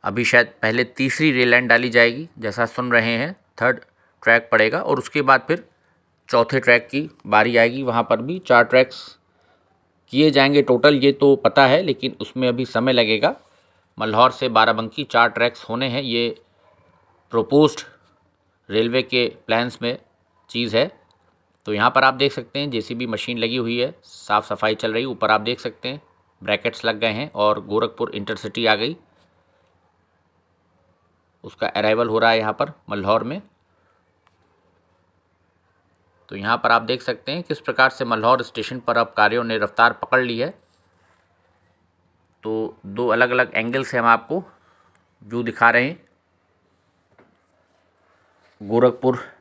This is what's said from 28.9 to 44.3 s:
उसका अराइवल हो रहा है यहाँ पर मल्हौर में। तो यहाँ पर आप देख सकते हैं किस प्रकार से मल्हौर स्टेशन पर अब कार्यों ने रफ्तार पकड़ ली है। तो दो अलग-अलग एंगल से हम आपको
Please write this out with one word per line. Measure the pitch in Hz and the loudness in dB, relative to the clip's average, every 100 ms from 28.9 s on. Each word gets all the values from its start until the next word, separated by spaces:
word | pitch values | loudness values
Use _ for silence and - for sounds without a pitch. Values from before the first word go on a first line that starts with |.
| 170 _ _ _ _ _ _ _ _ _ _ _ _ _ _ _ _ _ _ _ _ _ _ _ _ | -8 _ _ _ _ _ _ _ _ _ _ _ _ _ _ _ _ _ _ _ _ _ _ _ _
उसका | - - - | -20 -8 -6
अराइवल | 101 107 110 117 | -2 0 0 0
हो | 110 | 2
रहा | 113 | 2
है | 113 | 2
यहाँ | 107 | 0
पर | 107 156 - - | -4 -6 -8 -10
मल्हौर | 104 95 113 | -6 0 -2
में। | 110 185 - _ _ _ _ _ _ _ _ _ _ _ _ _ _ _ _ _ _ _ _ _ _ _ _ _ _ _ - | -2 -10 -14 _ _ _ _ _ _ _ _ _ _ _ _ _ _ _ _ _ _ _ _ _ _ _ _ _ _ _ -18
तो | 98 | -8
यहाँ | 104 120 | -4 -2
पर | 117 | 2
आप | 117 | 0
देख | 117 127 | 0 -6
सकते | - 113 - | -6 -8 -8
हैं | 160 | -8
किस | - 151 | -8 -8
प्रकार | - 127 131 | -4 0 0
से | - 120 | 0 -4
मल्हौर | 110 113 127 | 0 2 0
स्टेशन | 120 117 107 127 | -2 -10 -10 -6
पर | 117 117 | -2 -2
अब | 117 - | -2 0
कार्यों | 104 120 | 0 0
ने | 117 110 | -4 -4
रफ्तार | 101 - 117 - | -2 2 2 2
पकड़ | - 143 | -2 0
ली | 123 117 | 0 -4
है। | 147 - _ _ _ _ _ _ _ _ _ _ _ _ _ _ _ _ _ _ | -6 -10 _ _ _ _ _ _ _ _ _ _ _ _ _ _ _ _ _ _
तो | 110 110 110 - 98 | -8 -6 -6 -10 -12
दो | 101 123 | -4 0
अलग-अलग | 113 123 123 123 - | 2 2 0 -2 -4
एंगल | 113 131 | -4 -4
से | 127 123 | -4 -2
हम | 117 | 2
आपको | 113 - | 0 0